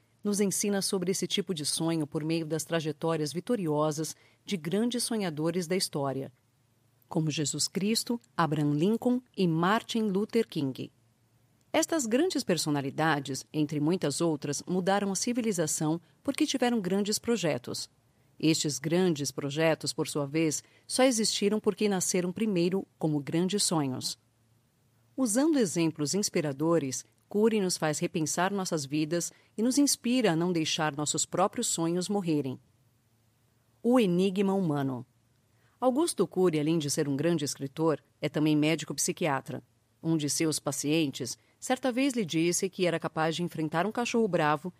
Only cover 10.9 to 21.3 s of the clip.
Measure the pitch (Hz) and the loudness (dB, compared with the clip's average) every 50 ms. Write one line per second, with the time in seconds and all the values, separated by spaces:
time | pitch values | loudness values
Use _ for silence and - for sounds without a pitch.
10.9 | - _ _ _ _ _ _ _ _ _ _ _ _ _ _ _ - 302 330 - | -14 _ _ _ _ _ _ _ _ _ _ _ _ _ _ _ 0 0 0 2
11.9 | 330 320 247 220 220 254 339 381 - 285 - - 180 156 - 156 147 143 135 139 | 0 -2 0 2 2 2 2 2 0 -2 0 0 0 0 0 0 0 0 -2 -2
12.9 | 135 139 156 160 151 147 135 135 131 131 - - - 151 151 143 156 147 147 156 | -2 0 2 2 2 2 0 -4 -6 -8 -8 -4 -2 0 0 0 0 0 2 2
13.9 | 185 185 - 147 139 - 175 170 156 143 - 143 143 - - - 175 185 180 190 | 2 2 0 -2 0 0 0 0 0 -2 -4 -4 -6 -6 -4 -2 -2 0 2 2
14.9 | 196 202 202 196 196 - - 240 240 254 226 226 196 175 156 151 - - 160 151 | 2 2 0 -2 -2 -2 -2 -2 -2 0 0 0 0 0 0 -2 0 0 0 0
15.9 | 160 170 - _ _ _ - - 277 - 311 - - - 247 240 240 226 180 180 | 0 -2 -4 _ _ _ -6 -4 -2 0 0 0 0 0 0 2 2 0 0 0
16.9 | 190 202 208 196 214 - - 233 240 208 165 156 143 123 - - 123 - - - | 0 0 0 0 -2 -2 -2 -2 -2 0 0 0 -2 -2 -4 -6 -8 -8 -8 -12
17.9 | _ _ _ _ _ _ _ _ _ - - 156 160 - - 151 131 - - 160 | _ _ _ _ _ _ _ _ _ 0 2 2 2 2 0 -2 -4 -4 -2 0
18.9 | 165 180 185 180 160 139 143 - - - 143 139 139 156 160 160 156 - - 143 | 2 2 4 2 2 0 -2 -4 -6 -6 -6 -6 -2 0 2 2 2 0 -2 -4
19.9 | - - 151 - - 151 143 139 143 160 165 156 143 - - _ _ _ _ - | -4 -4 -4 -4 -4 -4 -4 -2 0 0 2 2 0 -2 -6 _ _ _ _ -4
20.9 | - - 254 269 240 220 214 - | 2 4 4 4 4 2 0 0